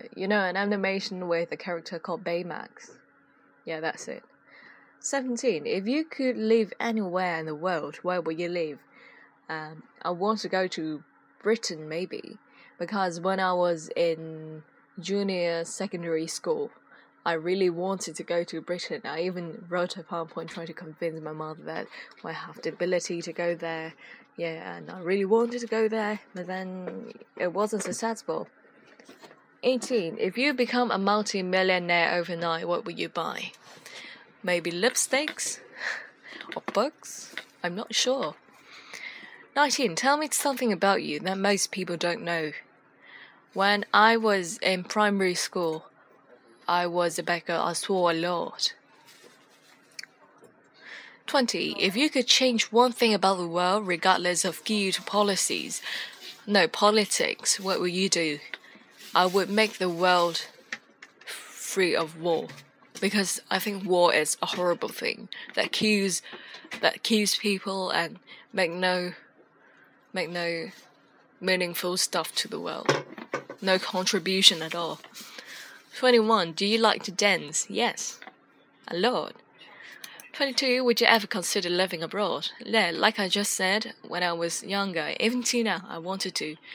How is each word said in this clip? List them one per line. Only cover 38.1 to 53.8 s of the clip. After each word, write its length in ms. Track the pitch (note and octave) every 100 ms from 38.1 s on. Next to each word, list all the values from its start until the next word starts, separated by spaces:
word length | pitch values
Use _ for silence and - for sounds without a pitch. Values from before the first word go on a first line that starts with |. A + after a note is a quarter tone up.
| C4 E3 - - - - - - - - - - - - -
Nineteen. 380 | D4 - A#3+
Tell 240 | E3 C4 D4
me 100 | D#4
something 400 | - D4 C4 B3
about 320 | F#3 G3 G3
you 160 | D3+ D3
that 180 | F3 F#3+
most 320 | G3 G3 -
people 260 | F#3+ F3+ E3+
don't 240 | F3 D#3+
know. 320 | E3+ E3+ D#3 C#3+ - _ _ _ - - - - _
When 320 | F#3+ G3 G#3 -
I 280 | G3+ G#3+ A3+
was 400 | A3 G3 E3+ -
in 260 | - F#3
primary 480 | F3+ G#3+ G#3 G3+ F#3
school, 540 | F3+ - F#3+ E3+ D#3+ - - - _ _ - _ - -
I 180 | F3 F3
was 320 | F3 F3 E3+
a 40 |
bad 240 | E3+ F3 -
girl. 160 | E3
I 100 | D#3
swore 380 | E3+ - F#3+ F3
a 40 |
lot. 600 | E3 E3+ F3 - - - - _ - - - - - _ _ _ - _ - - _ - _ - _ _ - - - - - -
Twenty. 460 | C#4+ B3 F3 D#3 -
If 160 | G3 F#3+
you 140 | D4+
could 160 | C#4 B3
change 380 | - C4 A3+
one 280 | - A3 B3
thing 220 | A#3+ A#3+
about 240 | G3+ F#3+ F#3+
the 80 | F3
world, 400 | E3+ F3+ G3+